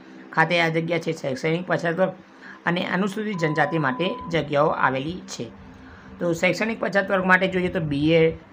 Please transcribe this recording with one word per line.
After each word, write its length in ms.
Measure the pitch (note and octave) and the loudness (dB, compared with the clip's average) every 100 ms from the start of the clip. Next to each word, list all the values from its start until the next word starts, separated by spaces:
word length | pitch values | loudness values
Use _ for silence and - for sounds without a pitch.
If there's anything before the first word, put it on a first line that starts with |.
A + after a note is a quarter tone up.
| - - - | -20 -20 -4
ખાતે 280 | - D#3+ F3 | 0 2 4
આ 80 | E3 | 2
જગ્યા 300 | E3 E3 E3 | 0 0 -2
છે 120 | E3 | -2
શૈક્ષણિક 560 | D3+ C#3+ C3 D#3+ E3 F#3 | -4 -4 -2 0 -2 0
પછાત 320 | E3 E3+ E3+ | -2 0 0
વર્ગ 140 | F#3 - - - - - - | 0 -2 -18 -20 -20 -6 -2
અને 200 | F3 - | -2 0
અનુસૂચિત 520 | F3+ G3+ G#3 G#3+ F#3+ | 0 -2 -2 -6 -2
જનજાતિ 400 | D#3+ D#3 C#3+ D#3+ | 0 2 2 2
માટે 320 | C#3 B2+ F3+ - - | 0 0 -2 -4 -4
જગ્યાઓ 360 | E3 D3 C#3+ D#3+ | -2 0 2 2
આવેલી 520 | - C3+ C3 C#3+ F#3 | 2 0 0 -4 -10
છે. 260 | - - A#2 - - - - - - - | -12 -12 -12 -14 -20 -20 -20 -20 -20 -6
તો 140 | F3 | -2
શૈક્ષણિક 460 | E3 F#3 - A3 A3+ | 0 0 0 -2 -2
પછાત 320 | - F#3+ G3 | 0 0 2
વર્ગ 140 | G3 F#3 | 0 4
માટે 220 | F#3 F#3+ | 4 4
જોઈએ 220 | F#3 F3+ | 0 -2
તો 100 | F#3 | -2
બી 340 | D#3 C#3 D3+ | -2 0 4
એ, 240 | E3 D#3+ D#3+ - | 6 4 2 -12